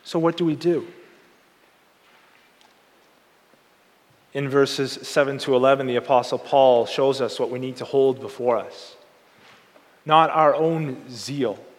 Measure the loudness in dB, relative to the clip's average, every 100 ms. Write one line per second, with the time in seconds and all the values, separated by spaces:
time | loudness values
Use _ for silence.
0 | -6 -2 0 0 -4 -2 -2 -2 -4 -18
1 | -20 _ _ _ _ _ _ _ _ _
2 | _ _ _ _ _ _ _ _ _ _
3 | _ _ _ _ _ _ _ _ _ _
4 | _ _ _ -8 -2 2 2 0 -6 -6
5 | -4 0 0 -2 0 2 4 2 0 -4
6 | 2 0 2 -8 0 4 6 4 2 0
7 | 0 0 -4 -4 -6 -6 -8 -10 -4 0
8 | 2 0 -8 -6 -2 -2 -4 -16 -20 -20
9 | _ _ _ _ -20 -20 _ _ _ _
10 | 2 4 4 4 2 4 0 -2 -6 -10
11 | -14 -14 -10 -4 -4 -4 -14